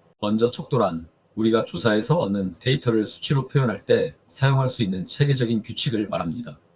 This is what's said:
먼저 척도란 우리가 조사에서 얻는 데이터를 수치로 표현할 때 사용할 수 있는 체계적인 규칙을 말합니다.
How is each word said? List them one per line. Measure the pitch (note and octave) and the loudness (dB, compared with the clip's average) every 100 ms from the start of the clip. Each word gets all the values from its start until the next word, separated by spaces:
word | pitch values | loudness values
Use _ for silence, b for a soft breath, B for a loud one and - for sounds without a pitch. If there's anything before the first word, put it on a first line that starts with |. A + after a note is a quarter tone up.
| _ _ | _ _
먼저 | G#2 A2 A#2+ | -2 2 2
척도란 | - D3 B2 F#2+ E2 E2 _ _ | 0 -4 0 0 -2 -10 _ _
우리가 | A2 A2 A2+ | -2 2 2
조사에서 | - - A2+ G#2+ G#2+ E3+ | 0 -2 2 2 2 2
얻는 | G2 G2+ F#2 - | 2 -2 -4 -4
데이터를 | C3 C3+ A#2+ A2 G#2 | -2 0 2 0 0
수치로 | - - C#3 C3 | -2 0 0 2
표현할 | C#3+ B2 G2 | 0 0 -2
때 | - A#2 - - _ | 0 2 2 -6 _
사용할 | - C3+ C3+ C3 | 0 2 2 0
수 | - | 0
있는 | F#2+ F#2 | -2 -2
체계적인 | F2 - C#3+ C3 A2+ A2+ | -4 0 2 2 0 -2
규칙을 | A2 A2 - A2 G2+ | -2 -4 -2 -2 -2
말합니다. | - E2+ G2 D#2+ - _ | -4 -4 -6 -10 -16 _